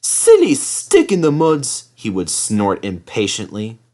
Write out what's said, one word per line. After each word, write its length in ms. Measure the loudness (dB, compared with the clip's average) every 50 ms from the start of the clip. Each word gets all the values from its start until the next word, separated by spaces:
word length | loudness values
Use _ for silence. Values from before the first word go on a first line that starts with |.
Silly 540 | -6 -4 -4 0 6 6 6 6 6 4 2
stick 580 | -2 -2 -8 -8 -10 -4 2 2 2 4 4
in 80 | 0 2
the 120 | 2 2
muds, 580 | 2 2 2 2 2 0 -2 -8 -10 -10 -12 _ _
he 160 | _ -8 -4
would 200 | -4 -4 -4 -4
snort 540 | -6 -6 -4 -2 -2 0 0 0 0 -2 -4
impatiently. 920 | -8 -10 -10 -12 -8 -4 -4 -2 -2 -4 -8 -10 -10 -10 -10 -10 -10 -12 _ _ _